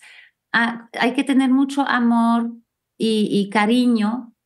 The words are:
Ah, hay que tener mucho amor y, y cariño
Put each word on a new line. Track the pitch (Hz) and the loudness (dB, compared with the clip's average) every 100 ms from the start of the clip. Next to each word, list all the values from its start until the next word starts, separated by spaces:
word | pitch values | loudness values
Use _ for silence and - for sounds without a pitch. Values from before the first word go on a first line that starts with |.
| - - - _ _ | -14 -20 -20 _ _
Ah, | 226 233 - - 208 | -2 -2 -4 -12 -4
hay | 233 | -2
que | 254 277 | -2 0
tener | 269 269 | 0 2
mucho | 254 277 285 269 | 2 2 -2 -2
amor | 247 233 233 233 233 233 233 _ _ _ - | 0 2 2 2 0 -2 -8 _ _ _ -4
y, | 220 220 208 | -2 0 0
y | 202 196 | 0 0
cariño | 214 208 240 247 226 208 247 - _ | 0 2 2 2 2 0 -4 -10 _